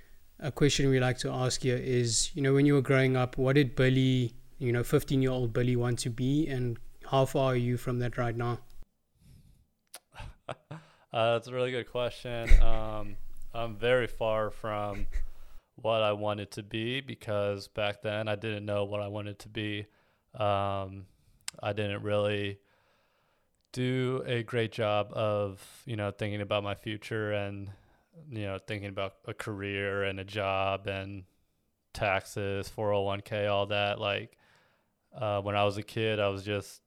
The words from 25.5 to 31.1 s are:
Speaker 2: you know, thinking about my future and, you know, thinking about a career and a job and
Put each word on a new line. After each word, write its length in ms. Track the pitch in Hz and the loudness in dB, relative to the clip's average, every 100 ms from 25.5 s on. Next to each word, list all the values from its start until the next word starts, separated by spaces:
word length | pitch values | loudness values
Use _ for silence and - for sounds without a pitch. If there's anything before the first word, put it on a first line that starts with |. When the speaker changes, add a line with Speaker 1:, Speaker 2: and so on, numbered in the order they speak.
| 98 - - - | -6 -16 -18 -10
Speaker 2:
you 120 | 110 | -6
know, 140 | 101 | -4
thinking 280 | 101 107 104 | -4 -4 -4
about 240 | 101 104 | -2 -2
my 120 | 101 98 | -2 -6
future 580 | 110 107 - 113 107 | -6 -8 -6 -4 -2
and, 380 | 104 101 101 98 101 _ _ _ 165 151 | -2 -4 -8 -12 -14 _ _ _ -20 -14
you 140 | 110 | -8
know, 140 | 101 95 | -6 -8
thinking 300 | - 107 101 | -8 -8 -8
about 280 | 95 98 - - | -6 -6 -8 -12
a 80 | |
career 680 | 113 - 101 101 98 101 101 | -10 -8 -6 -4 -4 -2 -2
and 140 | 98 95 | -2 -4
a 60 | |
job 640 | 98 104 98 95 98 98 101 | -8 -4 -2 0 0 -2 -4
and 380 | 98 98 | -8 -8